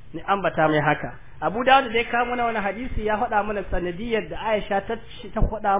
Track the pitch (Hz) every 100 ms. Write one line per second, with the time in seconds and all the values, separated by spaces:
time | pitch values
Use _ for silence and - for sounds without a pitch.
0 | - 165 165 196 175 - 156 151 147 147
1 | 127 - - - 156 208 254 269 254 233
2 | 226 240 247 247 233 226 196 202 254 -
3 | 214 214 233 214 208 208 185 185 175 170
4 | 233 220 165 160 208 214 - 196 196 220
5 | - - 202 220 214 220 208 196